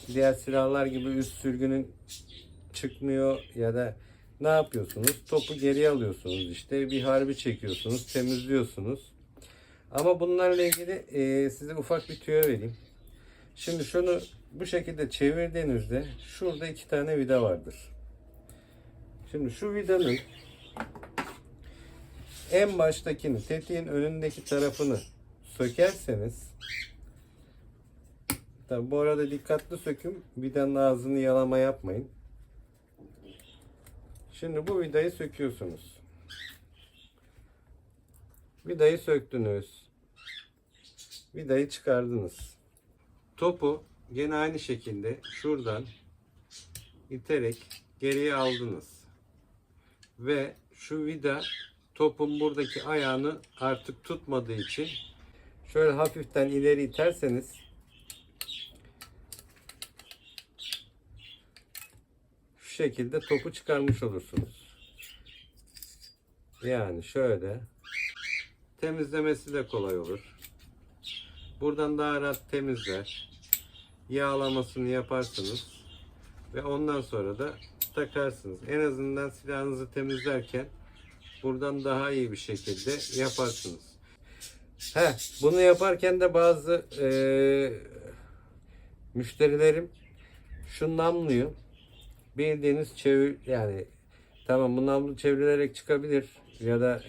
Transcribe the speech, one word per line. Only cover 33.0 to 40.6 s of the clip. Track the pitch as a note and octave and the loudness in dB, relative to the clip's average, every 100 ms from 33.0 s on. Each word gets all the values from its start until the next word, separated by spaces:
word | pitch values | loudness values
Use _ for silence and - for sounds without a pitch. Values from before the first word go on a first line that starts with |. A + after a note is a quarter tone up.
| - - - - - - - - - - - - - | -20 -20 -20 -20 -20 -20 -20 -20 -20 -20 -20 -20 -20
Şimdi | - E3 D#3 E3 | -10 -6 -4 0
bu | F#3+ | 0
vidayı | D#3+ D3+ F3 | 2 2 2
söküyorsunuz. | F3 D3+ - C#3 A#2 F#2 D#2+ - - - - - - - - - - - - - _ _ - - _ _ - _ _ _ - - - - _ D#3+ | 0 -8 -4 -4 -4 -8 -10 -18 -20 -20 -20 -20 -18 -18 -18 -20 -20 -20 -20 -20 _ _ -20 -20 _ _ -20 _ _ _ -20 -20 -20 -20 _ -8
Vidayı | E3+ D#3 E3 | 4 4 4
söktünüz. | E3 D3 - B2 G#2+ G2+ - - _ _ _ _ - - - _ | 2 0 0 -2 0 -2 -6 -16 _ _ _ _ -20 -20 -20 _